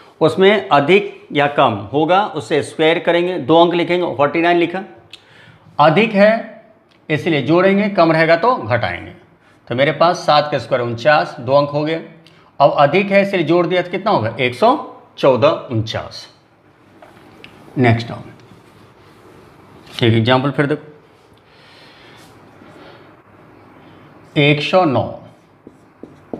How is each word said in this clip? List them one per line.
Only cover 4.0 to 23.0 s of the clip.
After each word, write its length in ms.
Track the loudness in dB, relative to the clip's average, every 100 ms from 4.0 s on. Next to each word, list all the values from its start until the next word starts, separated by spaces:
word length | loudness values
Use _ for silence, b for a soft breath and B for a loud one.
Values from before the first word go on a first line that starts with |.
| -4 -2
फ़ोर्टी 260 | -2 0
नाइन 160 | 0 0
लिखा, 260 | 0 -4 -12 -20 _ B B B B B B 2
अधिक 340 | 2 4 0
है 420 | 4 2 2 -6 -18 _ _ _ _ -6
इसलिए 320 | -4 -2 -2
जोड़ेंगे, 480 | 0 2 4 2 0
कम 220 | 2 2
रहेगा 240 | 2 2 2
तो 180 | 2 -2
घटाएंगे। 540 | -2 -2 -2 -8 -14 -20 _ _ b b _
तो 80 | -2
मेरे 160 | -2
पास 320 | 2 0 0 0
सात 240 | 0 0
का 60 | -6
स्क्वायर 240 | -4 -4
उनचास, 520 | -4 -2 0 0 0 -10
दो 140 | 0 0
अंक 140 | 0
हो 140 | -4
गया। 160 | -4 -6 -10 -20 b b b _
अब 120 | 2 4
अधिक 320 | 2 2 2
है 100 | 0
इसलिए 220 | 0 -2 0
जोड़ 200 | 0 0
दिया 140 | -2
तो 100 | -4
कितना 200 | -6 -2
होगा? 240 | -2 -2 -2
एक 180 | -4 0
सौ 200 | 0 0 -4 -20 -20 -2
चौदह, 500 | 2 4 2 0 -4
उनचास। 560 | -6 -6 -8 -10 -16 -20 _ _ _ _ _ _ _ -20 -20 -20 -20 -20 -20 -12 -2
नेक्स्ट 340 | 0 0 -4
आओ, 100 | -14 -16 -20 -20 -20 -20 _ -20 _ -20 _ -20 -20 -20 -20 -20 -20 -16 -2
एक 160 | 0
एग्जांपल 380 | 2 2 0 0
फिर 140 | -4 -4
देखो, 280 | -4 -10 -20 _ _ _ _ _ B B B B B B B B -20 -20 -20 B B B B